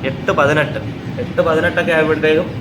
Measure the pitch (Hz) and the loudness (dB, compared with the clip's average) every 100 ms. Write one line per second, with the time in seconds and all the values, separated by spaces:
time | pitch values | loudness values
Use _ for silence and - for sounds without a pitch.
0 | 135 131 - 165 143 151 139 135 - - | -4 -4 -2 2 4 4 0 -4 -8 -10
1 | - - 165 - 170 160 170 170 175 160 | -10 -8 -6 0 2 2 0 0 0 2
2 | 156 156 156 156 196 - | 2 2 2 2 0 -6